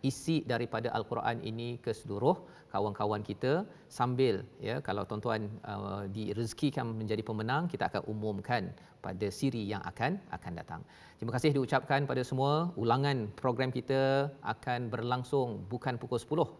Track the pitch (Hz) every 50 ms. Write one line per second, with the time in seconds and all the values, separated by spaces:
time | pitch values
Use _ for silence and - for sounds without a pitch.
0 | - 135 131 - - - 165 151 - 120 123 117 120 117 - 110 113 120 - 113
1 | 107 - 120 113 - 113 117 117 - 107 110 113 117 120 120 127 - 120 110 -
2 | - - 101 101 113 139 185 180 - - - - - - - 98 101 104 101 -
3 | 107 104 107 104 104 - 104 - - 127 143 170 208 202 - - - - - -
4 | 123 123 127 123 135 123 107 95 104 - - - 110 104 117 143 143 - 95 101
5 | 101 - 107 107 104 120 113 110 110 101 107 107 - - 104 101 101 98 98 101
6 | 101 98 98 110 107 98 101 107 117 113 - - - 143 131 135 123 117 113 110
7 | 110 104 110 107 110 - 113 104 110 113 127 147 170 175 - - - - - 101
8 | - - 107 107 107 107 104 98 101 - 123 117 95 90 - - - - - -
9 | - 92 95 92 104 101 92 - - 135 120 117 107 98 104 98 - 90 90 -
10 | 113 139 185 202 - - - - - - 87 85 - - 82 85 - - - -
11 | - - - - - 117 117 127 117 156 143 139 131 113 - 131 127 - 143 139
12 | 143 139 127 131 123 - - 131 135 143 147 156 165 175 175 - 131 117 117 131
13 | 139 143 139 131 110 104 - - - 131 120 120 131 127 123 127 123 - 135 135
14 | 139 135 135 139 139 147 143 - - - 113 - - - 123 120 123 117 107 117
15 | 113 120 123 127 123 - - 139 131 120 110 101 95 95 123 120 - 131 123 117
16 | - - - 117 - - 156 160 160 - - -